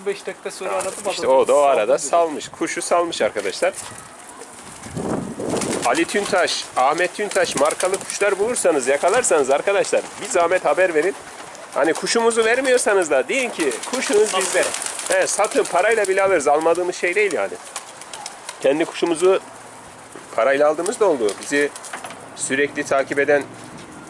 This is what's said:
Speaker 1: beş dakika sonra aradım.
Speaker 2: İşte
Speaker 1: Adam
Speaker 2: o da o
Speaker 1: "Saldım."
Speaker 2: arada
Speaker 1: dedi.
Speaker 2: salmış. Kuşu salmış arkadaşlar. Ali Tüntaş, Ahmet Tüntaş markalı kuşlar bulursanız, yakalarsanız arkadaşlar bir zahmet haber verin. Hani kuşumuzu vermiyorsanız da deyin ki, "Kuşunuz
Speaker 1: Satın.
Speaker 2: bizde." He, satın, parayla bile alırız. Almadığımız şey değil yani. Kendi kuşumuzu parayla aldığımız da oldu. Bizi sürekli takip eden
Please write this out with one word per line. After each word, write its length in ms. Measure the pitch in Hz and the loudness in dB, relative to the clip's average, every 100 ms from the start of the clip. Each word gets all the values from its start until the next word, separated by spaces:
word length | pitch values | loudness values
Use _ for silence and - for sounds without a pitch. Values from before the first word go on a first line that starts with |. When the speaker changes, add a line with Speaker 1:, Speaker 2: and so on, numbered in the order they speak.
| 190 | -6
Speaker 1:
beş 200 | 196 - | -6 -8
dakika 260 | 185 196 | -10 -10
sonra 200 | - 185 | -10 -6
aradım. 220 | 190 185 190 202 | -4 -4 -6 -6
Speaker 2:
İşte 180 | 170 127 | -2 4
Speaker 1:
Adam 100 | 131 | 4
Speaker 2:
o 100 | 120 | 6
da 60 | |
o 20 | 139 | 6
Speaker 1:
"Saldım." 180 | 139 127 | 6 4
Speaker 2:
arada 140 | 107 | 4
Speaker 1:
dedi. 120 | 139 - | 2 2
Speaker 2:
salmış. 420 | 170 165 143 - | 2 2 0 -8
Kuşu 320 | - 160 - | -6 -6 -4
salmış 400 | - 175 170 - | 0 0 0 0
arkadaşlar. 520 | 107 107 98 - 180 - - - - - - - - - - - - - - - - - - - - - 123 | -2 0 -4 -2 -2 -2 -10 -14 -18 -20 -20 -18 -18 -18 -18 -18 -12 -8 -4 -4 -6 -8 -4 -4 -2 -2 0
Ali 200 | 143 170 | 0 0
Tüntaş, 600 | 208 202 185 147 - - - | -2 0 2 2 -2 -4 2
Ahmet 360 | 131 160 175 - | 2 2 0 -2
Tüntaş 400 | 202 190 165 135 | -2 0 0 2
markalı 420 | 285 - 185 190 | 2 2 -2 -2
kuşlar 400 | - - 202 190 | -6 -2 0 2
bulursanız, 480 | 214 240 185 139 123 | 0 0 2 2 2
yakalarsanız 640 | 139 180 240 - 165 131 | 2 2 2 4 2 4
arkadaşlar 520 | 175 196 196 160 117 - - | 2 2 0 2 0 -2 -8
bir 60 | 190 | -2
zahmet 360 | 185 170 185 170 | 2 2 2 2
haber 280 | 151 185 | 2 2
verin. 220 | 156 175 190 - - - - - | 2 0 -2 -10 -16 -16 -16 -8
Hani 200 | - 156 | 0 0
kuşumuzu 520 | 151 185 226 226 226 220 | 0 0 2 2 2 2
vermiyorsanız 640 | 247 269 247 247 196 165 | 2 2 2 4 2 2
da 160 | 139 127 | 2 2
deyin 220 | 254 240 | 0 -2
ki, 240 | - 147 113 - | -2 -2 -2 -4
"Kuşunuz 380 | 247 - 214 214 | -4 2 2 4
Speaker 1:
Satın. 100 | 185 185 | 2 0
Speaker 2:
bizde." 180 | 180 143 - - - - | 0 0 -2 -6 -6 0
He, 200 | 185 156 | 2 2
satın, 360 | - 208 247 | 0 0 2
parayla 440 | 185 180 208 226 196 | 2 2 2 2 2
bile 160 | 190 | 2
alırız. 240 | 196 180 139 | 2 2 4
Almadığımız 480 | 147 160 170 180 175 | 4 4 2 0 -2
şey 200 | 180 185 | -2 0
değil 180 | 208 | 0
yani. 200 | 127 98 87 - - - - - - - - - - | 0 -4 -6 -12 -14 -14 -16 -16 -14 -14 -14 -16 0
Kendi 240 | 135 147 165 | 2 2 0
kuşumuzu 540 | - 170 160 185 190 - - - - - - - - - - | -2 -2 2 4 2 0 -16 -18 -20 -20 -20 -20 -18 -6 0
parayla 320 | 120 139 147 | 2 4 4
aldığımız 300 | 151 180 254 | 2 -2 2
da 60 | 202 | 2
oldu. 260 | 143 104 98 | 2 0 -2
Bizi 280 | - 143 143 - - - - - - - | -2 0 0 -2 -14 -14 -14 -16 -16 -10
sürekli 480 | - 135 143 147 | -4 0 -2 -2
takip 360 | 139 139 131 143 | 0 0 0 0
eden 240 | 143 147 135 - - - - - - | 4 2 0 -10 -18 -18 -18 -18 -18